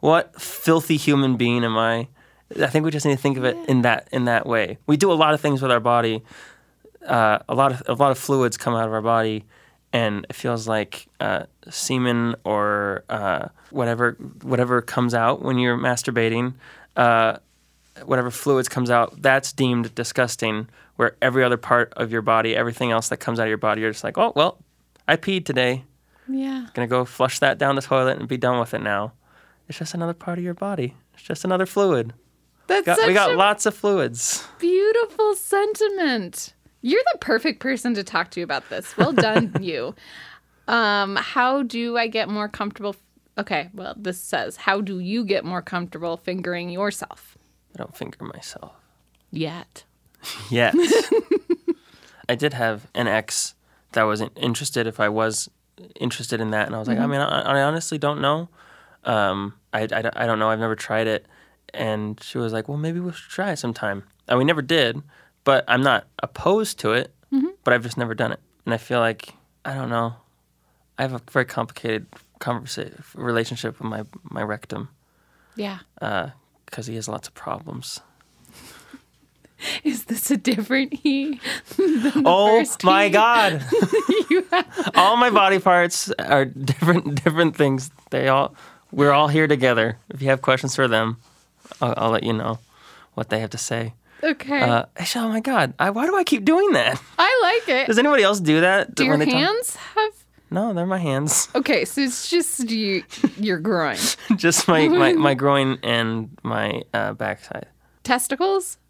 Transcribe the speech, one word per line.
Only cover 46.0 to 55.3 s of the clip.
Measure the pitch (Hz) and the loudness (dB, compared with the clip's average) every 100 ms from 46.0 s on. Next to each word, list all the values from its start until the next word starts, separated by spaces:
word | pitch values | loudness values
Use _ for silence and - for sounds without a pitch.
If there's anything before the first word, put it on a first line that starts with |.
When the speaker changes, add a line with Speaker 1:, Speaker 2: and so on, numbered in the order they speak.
| 170 170 | -8 -8
Speaker 2:
fingering | - 185 180 175 175 | -8 -6 -6 -6 -8
yourself?" | 175 202 202 - - - _ _ _ _ | -6 -6 -6 -12 -16 -20 _ _ _ _
Speaker 1:
I | - | -16
don't | - - | -16 -12
finger | - - | -14 -12
myself. | - - - - - _ _ _ _ _ _ | -16 -16 -18 -18 -20 _ _ _ _ _ _
Speaker 2:
Yet. | 156 156 170 - - _ _ _ _ | -8 -8 -10 -18 -20 _ _ _ _
Speaker 1:
<laughs> | - - 101 | -16 -14 -4
Yet. | 117 120 311 349 453 - 440 - 415 - | 4 4 6 4 4 4 0 2 -2 -2
Speaker 2:
<laughs> | 349 - - _ - - - - | -6 -2 -6 _ -20 -20 -20 -4
Speaker 1:
I | |
did | 120 147 | -2 0
have | 131 113 107 - | 0 -2 -2 -8
an | - 117 | -2 0
ex | 107 107 - - - _ _ _ | 0 0 -6 -6 -10 _ _ _
that | - | 0
wasn't | 110 104 110 - | 0 0 -4 -4
interested | 131 113 143 - 113 | -4 -2 -4 -2 -4
if | - | 0
I | 107 | 0
was | 107 110 | 2 0